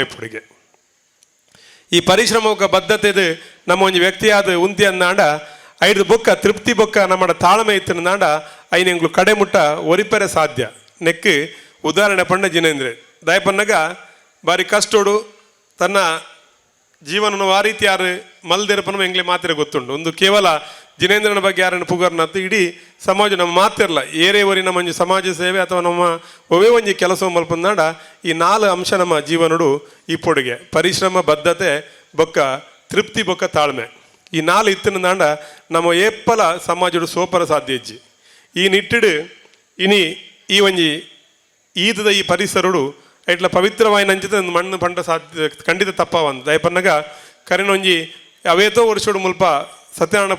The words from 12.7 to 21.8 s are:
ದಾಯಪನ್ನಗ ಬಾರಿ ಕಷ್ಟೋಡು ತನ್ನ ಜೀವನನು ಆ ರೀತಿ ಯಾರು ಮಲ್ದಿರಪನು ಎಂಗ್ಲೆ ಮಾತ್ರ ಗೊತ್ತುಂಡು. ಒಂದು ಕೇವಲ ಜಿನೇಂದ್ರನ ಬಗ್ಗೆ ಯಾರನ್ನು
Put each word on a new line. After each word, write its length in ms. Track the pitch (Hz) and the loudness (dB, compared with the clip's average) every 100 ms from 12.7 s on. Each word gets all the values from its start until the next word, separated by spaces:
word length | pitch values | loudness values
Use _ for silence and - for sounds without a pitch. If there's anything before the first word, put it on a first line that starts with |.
| 143 127 113 _ _ 160 | 0 -4 -8 _ _ 0
ದಾಯಪನ್ನಗ 460 | 190 190 196 208 185 160 180 - _ _ _ | 0 0 0 0 0 -2 -6 -18 _ _ _
ಬಾರಿ 220 | 156 180 180 | -2 -2 0
ಕಷ್ಟೋಡು 420 | 208 - 214 202 214 220 - _ _ _ - | 0 2 2 2 0 -4 -16 _ _ _ -4
ತನ್ನ 180 | 190 202 170 160 - - _ _ _ _ _ _ | 0 2 0 -2 -8 -20 _ _ _ _ _ _
ಜೀವನನು 440 | 147 196 214 196 196 196 | -8 -2 -2 0 0 2
ಆ 60 | 214 | 0
ರೀತಿ 160 | 214 208 | 0 0
ಯಾರು 220 | 185 185 185 - _ 165 | 0 -2 -4 -12 _ -4
ಮಲ್ದಿರಪನು 540 | 185 202 202 180 196 185 | -4 0 -2 -4 -4 -2
ಎಂಗ್ಲೆ 160 | 185 180 | -2 -2
ಮಾತ್ರ 220 | 180 170 151 | -2 -2 -4
ಗೊತ್ತುಂಡು. 280 | 147 143 123 143 | -4 -4 -6 -6
ಒಂದು 140 | 165 160 | -8 0
ಕೇವಲ 260 | 190 208 185 151 - - - - | 2 2 2 0 -6 -20 -20 -6
ಜಿನೇಂದ್ರನ 400 | 180 208 214 202 | 0 0 0 0
ಬಗ್ಗೆ 180 | 190 180 | -2 0
ಯಾರನ್ನು 220 | 185 180 | 0 -2